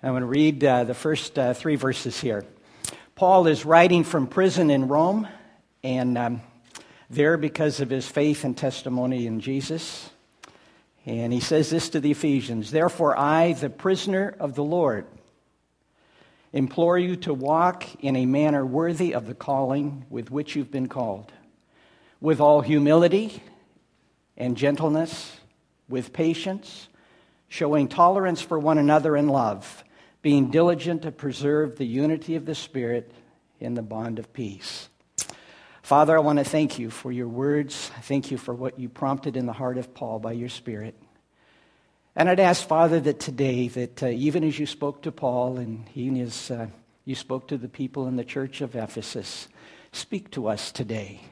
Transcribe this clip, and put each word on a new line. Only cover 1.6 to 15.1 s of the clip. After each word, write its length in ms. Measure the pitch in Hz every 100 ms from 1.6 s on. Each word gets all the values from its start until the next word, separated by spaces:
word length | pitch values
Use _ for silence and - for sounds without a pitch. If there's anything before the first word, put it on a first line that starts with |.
| 165 143
verses 440 | 131 123 - -
here. 240 | 139 104 98 - _ - - - -
Paul 320 | - 185 185 170
is 180 | 139
writing 400 | 147 165 175 175
from 220 | 156 170 127
prison 420 | - 190 175 160
in 180 | 139 131
Rome, 400 | 143 165 208 214 - - _ _ _
and, 360 | 131 127 123 120
um, 240 | 120 120 - _ _ - - - _
there 300 | 123 147 165
because 420 | 147 - 151 143
of 80 | 135
his 180 | 131 123
faith 380 | - 151 147
and 100 | 135
testimony 720 | 120 139 - - 127 127 127 117
in 140 | 110
Jesus. 680 | 131 135 135 160 - - - _ _ _ - _ _ _ _ _ -
And 260 | 117 117
he 80 | 123
says 300 | 117 156 151
this 180 | 160 -
to 120 | 160
the 100 | 143
Ephesians, 600 | 143 160 139 113 113 104
"Therefore 480 | 156 170 - 156 -
I, 360 | 143 160 170
the 160 | 156 139
prisoner 640 | - 185 190 - 190 196 -
of 160 | 147
the 80 | 127
Lord, 440 | 147 175 156 107 90